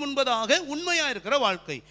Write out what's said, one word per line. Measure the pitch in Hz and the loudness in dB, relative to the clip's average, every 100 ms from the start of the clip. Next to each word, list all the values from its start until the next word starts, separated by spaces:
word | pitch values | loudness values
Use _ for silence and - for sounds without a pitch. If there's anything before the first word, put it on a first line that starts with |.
முன்பதாக | 285 277 247 226 220 320 311 | -2 0 2 0 2 0 0
உண்மையா | 294 349 339 294 | -6 0 0 0
இருக்கிற | 226 185 285 | -2 -2 2
வாழ்க்கை. | 226 185 - 135 - | 2 0 -4 -10 -12